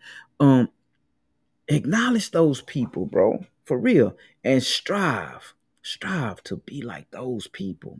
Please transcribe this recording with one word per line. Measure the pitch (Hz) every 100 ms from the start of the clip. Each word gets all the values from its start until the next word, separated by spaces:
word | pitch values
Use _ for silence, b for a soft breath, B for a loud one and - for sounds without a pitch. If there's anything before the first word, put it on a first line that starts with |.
| B B B _
Um, | 143 131 120 - _ _ _ _ _ _ _ _ -
acknowledge | 151 127 220 240 233 -
those | 170 160 135
people, | - 139 117 - -
bro, | - 101 - 185 _ -
for | 127
real, | 240 196 101 - b b
and | 120 131
strive. | 123 - - 202 180 110 73 64 - _ _ _
Strive | - - - 190 120 90 -
to | 87
be | - 139
like | 117 78 -
those | - 127 117 -
people, | - 95 - -